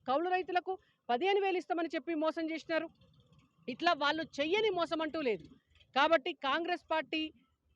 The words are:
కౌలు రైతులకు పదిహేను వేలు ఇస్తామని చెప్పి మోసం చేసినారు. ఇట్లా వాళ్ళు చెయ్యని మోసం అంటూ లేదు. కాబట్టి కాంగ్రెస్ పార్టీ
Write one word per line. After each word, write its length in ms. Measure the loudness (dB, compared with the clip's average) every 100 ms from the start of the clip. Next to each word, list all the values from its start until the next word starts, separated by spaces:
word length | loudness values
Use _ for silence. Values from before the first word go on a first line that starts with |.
| -2
కౌలు 220 | 0 2
రైతులకు 480 | -2 0 -2 -2 -8 _ _ -4
పదిహేను 320 | 0 2 2
వేలు 160 | 2 -2
ఇస్తామని 320 | -2 -4 -2 -4
చెప్పి 200 | -4 -2
మోసం 340 | 0 -2 -4
చేసినారు. 380 | -6 -4 -4 -4 -12 -20 _ _ -20 _ _ -12
ఇట్లా 240 | 0 2 2
వాళ్ళు 260 | 2 0
చెయ్యని 460 | -4 -4 0 2 2
మోసం 320 | 0 0 0
అంటూ 200 | -2 -2
లేదు. 220 | -2 -2 -6 -20 _ _ _ 2
కాబట్టి 380 | 4 4 2
కాంగ్రెస్ 580 | -4 -2 -2 -2 -4 -2
పార్టీ 420 | -2 0 -4 -4 -10 _ _ _